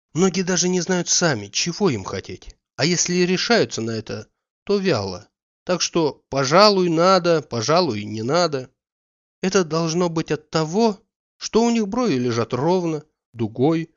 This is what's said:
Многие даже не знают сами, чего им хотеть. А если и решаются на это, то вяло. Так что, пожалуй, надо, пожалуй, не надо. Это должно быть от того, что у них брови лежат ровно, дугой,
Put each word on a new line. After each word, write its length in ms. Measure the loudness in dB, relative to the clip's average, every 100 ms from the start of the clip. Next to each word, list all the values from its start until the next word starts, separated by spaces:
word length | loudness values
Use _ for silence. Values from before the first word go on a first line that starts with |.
| _
Многие 280 | 0 0 0
даже 260 | -2 0 0
не 120 | 0
знают 280 | 0 -2 0
сами, 380 | 2 2 0 -4
чего 440 | -4 -4 0 0
им 140 | 0
хотеть. 520 | -6 -10 -10 -16 -16 -20 _ -2
А 80 |
если 300 | 0 0 0
и 120 | 0 2
решаются 540 | 0 2 2 2 -2
на 120 | -6
это, 360 | -6 -8 -12 -14 _ _ _
то 140 | -4 -2
вяло. 500 | 0 0 -2 -8 -16 _ _ _
Так 160 | -4 -2
что, 440 | -2 0 -2 -4 -6
пожалуй, 600 | -2 4 6 6 4 0
надо, 540 | 2 4 4 4 0
пожалуй, 640 | -2 -6 0 0 0 -4
не 180 | -6 -6
надо. 480 | -2 0 0 -4 -10 _ _ _ _ _ _ -6
Это 220 | 0 0
должно 440 | 0 -2 -2 0 0
быть 220 | -2 -4
от 200 | -6 -4
того, 500 | -4 0 2 0 0 _ _ _ -14
что 260 | -2 2
у 80 | 2
них 180 | 0 -2
брови 260 | -2 0
лежат 380 | 0 0 -2 -2
ровно, 520 | -2 0 0 -2 -6 -10 _ _
дугой, 640 | -6 -6 0 0 0 -4